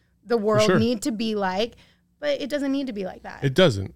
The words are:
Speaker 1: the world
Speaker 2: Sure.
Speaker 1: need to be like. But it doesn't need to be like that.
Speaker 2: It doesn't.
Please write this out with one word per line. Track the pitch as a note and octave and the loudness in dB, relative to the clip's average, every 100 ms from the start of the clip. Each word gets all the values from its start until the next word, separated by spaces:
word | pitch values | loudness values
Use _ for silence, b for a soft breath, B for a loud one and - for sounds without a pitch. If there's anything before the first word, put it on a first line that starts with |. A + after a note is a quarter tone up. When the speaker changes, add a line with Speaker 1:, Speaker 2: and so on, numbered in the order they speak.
| _ _ | _ _
Speaker 1:
the | F#3+ A#3 | -4 -2
world | G#3 G#3+ G#3+ | 2 4 4
Speaker 2:
Sure. | G3 | 4
Speaker 1:
need | A3+ A#3+ | 2 0
to | D4 | -4
be | G#3+ A3 | -4 -4
like. | G#3 F#3+ F#3 A#3 - b b b - | -2 -2 -2 -4 -6 b b b -6
But | D4 C#4+ | -4 -2
it | C4+ | -2
doesn't | D4 C#4 | -4 -2
need | C#4 C4 | -2 -4
to | |
be | G#3 F#3 | -6 -8
like | - | -10
that. | G3 - | -16 -4
Speaker 2:
It | C#3+ C3 | -2 4
doesn't. | F3+ G2 F#2 | 4 4 -6